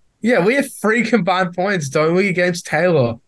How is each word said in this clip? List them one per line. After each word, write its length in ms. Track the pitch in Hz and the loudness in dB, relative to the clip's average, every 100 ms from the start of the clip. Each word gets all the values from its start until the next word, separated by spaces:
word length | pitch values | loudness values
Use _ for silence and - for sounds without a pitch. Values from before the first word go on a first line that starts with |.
| _ _ | _ _
yeah, 240 | 214 233 | 0 2
we 100 | 180 | 2
had 160 | 277 269 | 0 -2
three 300 | - 202 226 | -2 -2 0
combined 500 | 226 226 175 185 180 | 2 0 2 0 0
points, 340 | 180 190 196 139 | -2 -2 -2 -2
don't 260 | 156 156 | 0 2
we, 140 | 175 202 | 2 0
against 380 | 175 180 175 - | 0 -2 -2 -4
Taylor? 480 | 156 180 160 120 117 | 0 2 2 0 -2